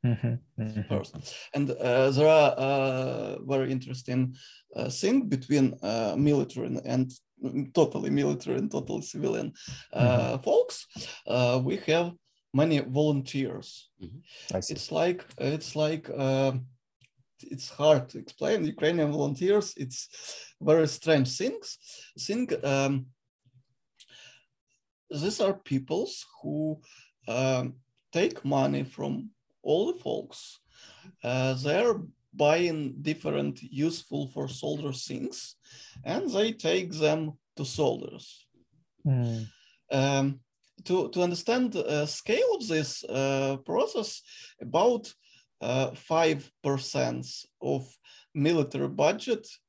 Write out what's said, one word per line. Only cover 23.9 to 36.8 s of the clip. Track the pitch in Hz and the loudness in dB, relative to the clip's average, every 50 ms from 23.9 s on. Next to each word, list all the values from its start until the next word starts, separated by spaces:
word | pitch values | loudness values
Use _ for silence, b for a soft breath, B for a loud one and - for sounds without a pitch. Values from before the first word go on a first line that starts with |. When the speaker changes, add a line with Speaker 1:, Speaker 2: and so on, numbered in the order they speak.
| _ _ - B B B B B B B B B _ _ _ _ _ _ _ _ _ _ _ _ | _ _ -20 B B B B B B B B B _ _ _ _ _ _ _ _ _ _ _ _
Speaker 2:
these | 151 147 151 196 - - | -8 -4 -4 -2 0 0
are | 226 190 196 | 0 0 0
peoples | 196 _ - 143 131 135 - 156 185 240 - - - - _ _ - | -2 _ -2 -2 -2 0 -2 -2 -2 -2 -4 -6 -12 -14 _ _ -12
who, | - 151 151 151 156 156 156 151 B B B B B B B _ _ - | -8 -6 -4 -2 -2 -4 -4 -6 B B B B B B B _ _ -6
um, | 113 123 131 131 131 127 127 127 127 - _ _ _ _ _ _ | -2 0 2 2 2 0 -2 -4 -8 -12 _ _ _ _ _ _
take | - 170 190 - - - - | 0 0 0 0 0 -4 -4
money | 131 139 139 135 143 143 139 139 | 0 2 2 2 2 2 -2 -4
from | 131 - - 139 143 - - 254 220 _ _ _ _ _ _ - | -6 -8 -8 -6 -4 -4 -6 -8 -12 _ _ _ _ _ _ 0
all | - 151 170 208 330 | 2 2 2 2 0
the | 359 349 | -2 -4
folks. | - - 58 53 - - - - - - - - _ B B B B B B B B B B B - | -4 -4 -4 -4 -6 -10 -14 -18 -16 -18 -20 -20 _ B B B B B B B B B B B -6
Uh, | 120 123 131 131 131 131 | -2 0 0 2 0 0
they're | 127 131 143 151 185 233 240 220 - 143 - - _ _ _ - | 0 0 0 2 2 4 2 2 0 -4 -12 -16 _ _ _ -2
buying | - 147 147 156 170 175 175 160 156 147 135 131 139 | 2 4 4 6 4 2 0 0 -2 -4 -6 -6 -6
different | 143 151 156 151 - 156 147 143 143 143 135 135 | -4 -4 -4 -4 -4 -4 -2 -2 -2 -4 -4 -8
useful | - - - 131 147 165 165 - - - - 143 143 127 - | -14 -12 -4 -2 -2 -2 -2 -4 -10 -6 -6 -6 -6 -6 -6
for | 143 139 135 | -8 -8 -8
soldier | 131 - - 147 151 147 147 143 131 | -8 -8 -6 -6 -6 -4 -4 -6 -8
things, | 127 - - 135 127 135 - - - - - - _ B B B B B B B B B | -8 -8 -8 -8 -6 -6 -8 -8 -10 -14 -14 -16 _ B B B B B B B B B
and | - 165 240 403 320 | -6 -4 -4 -4 -2
they | 240 196 214 226 226 | 0 0 0 0 0
take | - - 160 170 185 | -2 -2 0 0 0